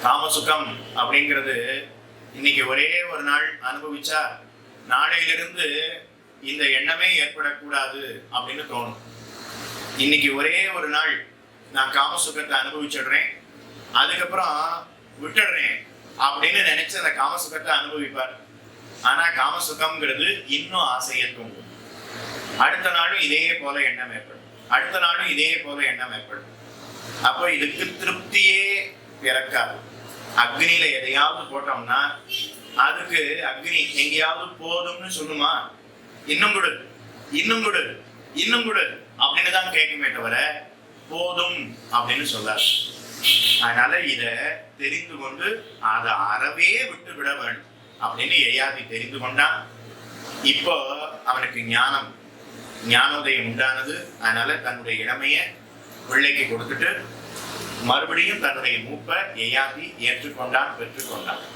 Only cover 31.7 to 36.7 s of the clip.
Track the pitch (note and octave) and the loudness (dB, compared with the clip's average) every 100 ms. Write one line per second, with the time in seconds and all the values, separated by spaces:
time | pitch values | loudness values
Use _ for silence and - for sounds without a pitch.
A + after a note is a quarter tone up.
31.7 | B2 A#2+ C3 C#3+ - - - - - - | -4 0 0 0 -4 -8 -6 -6 -12 -8
32.7 | - C#3 D#3+ - E3 D3 D3+ C3+ C3 F3 | 2 2 2 0 0 0 -2 -4 -4 0
33.7 | - D3 C#3+ D3 D#3 D#3+ E3 F3+ - E3 | 0 0 2 2 2 0 0 -6 -10 -4
34.7 | E3+ F3 F3 F#3 D#3+ D3 D3+ C#3+ - - | -4 -4 -8 -8 -6 -6 0 0 0 -4
35.7 | - - - - - - D3+ G#3 G3+ - | -14 -20 -20 -20 -16 -2 2 4 4 2